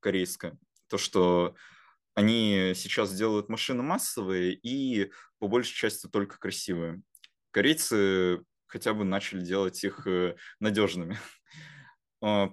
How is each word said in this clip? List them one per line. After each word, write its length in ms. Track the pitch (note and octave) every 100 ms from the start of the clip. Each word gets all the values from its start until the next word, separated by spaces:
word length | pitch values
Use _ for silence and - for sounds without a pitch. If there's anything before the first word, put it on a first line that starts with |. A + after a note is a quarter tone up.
корейская. 580 | G2+ F#2+ F2+ - E2+ - _ _ _
То, 100 | -
что 580 | - G2+ F2+ F2 F2 - - - - _ _
они 580 | - G#2+ A#2 G#2+ G2 F#2 F2+
сейчас 380 | - - G2+ F#2+
делают 320 | A2 G#2+ G2+
машины 320 | A2 - B2+
массовые 680 | C#3 G3+ - - F#2+ F#2 F2+
и 580 | F#2 A#2+ C3+ C3 A2 G2 - - _
по 80 | G#2
большей 260 | A#2 B2
части 340 | - A2 - -
только 300 | G#2+ G2+ -
красивые. 640 | F#2+ - - F2 E2 F2 - _ - _ _
Корейцы 920 | A2+ C3+ D#3 - G#2+ G2 F#2 F2+ F2 - _ _
хотя 260 | A2 -
бы 100 | A2
начали 380 | G2 G2 - F#2+
делать 400 | F2 F#2+ F#2+ -
их, 220 | G2 - G2
э, 280 | F#2 F2+ E2+ - -
надежными. 580 | G#2+ G#2 G2 F2+ E2+ G#2+
<laughs> 880 | - - _ - - - - _ _ _
А, 280 | G#2+ G#2 F#2+